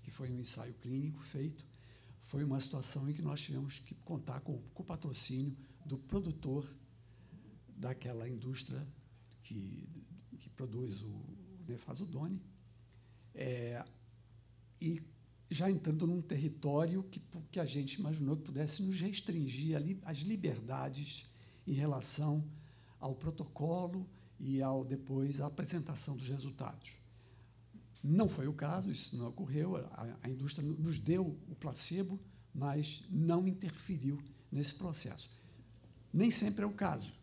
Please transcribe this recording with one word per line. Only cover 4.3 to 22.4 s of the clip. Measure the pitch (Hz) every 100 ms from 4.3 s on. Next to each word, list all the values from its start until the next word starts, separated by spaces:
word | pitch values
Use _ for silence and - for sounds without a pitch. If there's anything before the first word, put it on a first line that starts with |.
| 131
com | - 131
o | -
copatrocínio | - 185 160 151 123 - 127 139 135 - - -
do | 131
produtor | - 196 175 151 135 139 139 - - - - - - - - - -
daquela | - 123 127 123 117 117
indústria | 120 127 131 - 131 147 - - - - -
que, | - 110 98 - - - - - - -
que | -
produz | - 131 110 123 98
o | 107 101 101 98 92 95 165
Nefazodone, | 123 - 131 185 135 160 190 - - - - - - - - -
é, | 139 135 123 120 120 - - - - - - - - - -
e | 165 165 - - - - -
já | 160 180
entrando | 185 160 156 165
num | 175
território | 156 151 147 151 147 143 165 185
que, | 190 - - 170 156
que | 190
a | 147
gente | 131 139
imaginou | - 151 156 135 151
que |
pudesse | - 135 151 -
nos | 190 190
restringir | 185 202 - 165 139 123 156 156
a |
li-, | 151 190
as | - 147
liberdades | 165 214 165 110 110 131 135 135 147 - - - - - -
em |
relação | 135 151 135 107 - 151 151